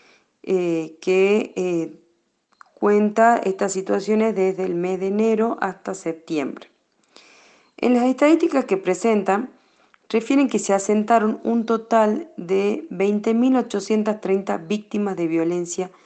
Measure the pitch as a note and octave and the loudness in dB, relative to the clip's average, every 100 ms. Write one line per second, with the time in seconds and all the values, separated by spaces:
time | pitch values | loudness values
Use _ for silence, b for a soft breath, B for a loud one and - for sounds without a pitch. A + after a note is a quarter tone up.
0 | b b b _ - F#3 F3 E3 D#3+ - | b b b _ -4 -2 0 -2 -4 -8
1 | - F#3 G3 G#3+ - - F3+ E3+ D#3+ D#3 | 0 2 4 2 0 -4 -2 -2 -4 -10
2 | _ _ _ _ _ _ - _ G#3 G#3 | _ _ _ _ _ _ -20 _ 2 4
3 | G#3 G#3+ A3+ A#3 G3 F#3+ G3 F#3+ F#3+ G3+ | 4 4 4 4 0 -2 -2 -2 -2 -2
4 | F#3+ A3 A3 F#3+ F#3+ F3 F#3 F3 F3+ F#3 | 0 0 0 0 0 0 -4 -2 -2 -2
5 | G3 G3+ A3+ G#3+ A3+ - G3 F#3 - F#3 | -2 0 2 2 0 -2 -6 -6 -10 -8
6 | E3 E3 - D#3 B2+ - - _ _ _ | -8 -8 -6 -4 -4 -8 -18 _ _ _
7 | b b b b b b b - A#3+ B3 | b b b b b b b -4 0 2
8 | B3 - D4 D#4+ E4+ C#4 C4 F#3+ F3+ F#3 | 2 2 4 4 2 0 0 -2 0 0
9 | A3+ G#3 F#3+ G3 B3+ b b b b b | 0 0 0 -2 -4 b b b b b
10 | _ A3 A3 C#4 C#4 G#3+ G#3 G3 G3 G#3+ | _ -4 2 2 2 0 0 0 2 0
11 | G#3 - G#3+ D#4 A3 A#3 A3+ A3+ A3+ A3+ | 4 2 2 -2 -2 -2 0 -2 2 2
12 | G#3+ A3 - - F3 F#3+ G3+ A3 - F3+ | 2 0 -6 -14 -4 -2 0 -4 -8 -2
13 | G3 G#3 A3+ A3+ C4 C4 - G3+ G3 G#3+ | 0 0 0 2 2 2 0 -6 -2 0
14 | G#3+ G#3 F#3+ G3 G3 G3+ D#3+ G#3+ - G#3 | 0 -4 -2 -2 -2 -6 -4 -6 -4 -4
15 | G3+ F3 E3 E3 E3 F3 F3 - F3+ b | -4 -2 -2 0 0 -2 -4 -6 -8 b